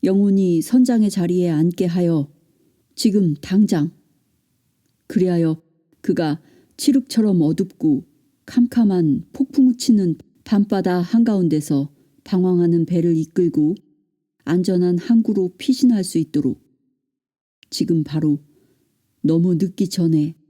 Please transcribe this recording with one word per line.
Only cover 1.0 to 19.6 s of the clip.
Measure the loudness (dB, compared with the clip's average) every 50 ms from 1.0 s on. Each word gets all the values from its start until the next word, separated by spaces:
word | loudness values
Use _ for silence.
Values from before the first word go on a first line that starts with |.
| 0 0
자리에 | 0 -2 -2 0 0 0 0 0
앉게 | 0 2 0 0 0 -2 -4
하여 | -2 0 0 0 0 0 0 -2 -4 _ _ _ _ _ _ _ _ _ _ _ _ _
지금 | -2 -2 0 2 2 0 0 -2
당장. | -4 -8 -4 0 0 2 2 0 -2 -2 -4 -6 _ _ _ _ _ _ _ _ _ _ _ _ _ _ _ _ _ _ _ _ _ _ _
그리하여 | -2 0 0 2 2 0 0 0 -2 -4 _ _ _ _ _ _ _ _
그가 | _ -4 -2 -2 -2 -4 -4 -6 _ _ _ _ _ _ _
칠흑처럼 | -4 -2 0 0 0 0 _ -2 0 0 2 2 2 2
어둡고 | 0 0 -2 -4 -6 -6 _ -2 0 0 0 -2 _ _ _ _ _ _ _ _
캄캄한 | -6 0 0 0 2 2 2 2 2 2 2 2 2 0 -2 -4 _ _
폭풍 | -6 -6 -4 2 2 2 2 2
치는 | 0 0 2 2 2 2 0 -2 -4 -8 _ _ _ _
밤바다 | -2 0 0 0 0 0 -2 0 0 0 0
한가운데서 | -2 0 2 2 2 2 2 0 0 0 0 -2 -2 -2 -2 -2 -2 -4 _ _ _ _ _ _ _
방황하는 | -4 -2 0 0 2 2 2 2 2 2 0 0
배를 | 0 -2 0 0 0 0
이끌고 | 0 -2 -4 _ 0 0 0 0 0 0 0 -2 -4 _ _ _ _ _ _ _ _ _ _ _ _ _
안전한 | -2 -2 -2 0 0 0 0 0 0 0 -2
항구로 | 0 0 0 2 2 0 -2 -2 -2 -4 -6 _
피신할 | -4 -2 -2 2 2 2 2 2 -2
수 | -4 -4 -4
있도록 | -4 -2 _ -2 -2 -2 -4 -6 _ _ _ _ _ _ _ _ _ _ _ _ _ _ _ _ _ _ _ _ -20 _
지금 | -6 -6 -2 0 0 -2 -2
바로 | -2 -4 -4 -2 -2 -2 -2 -4 _ _ _ _ _ _ _ _ _ _ _ _ _ _ _
너무 | _ 0 0 2 0 0 0
늦기 | 0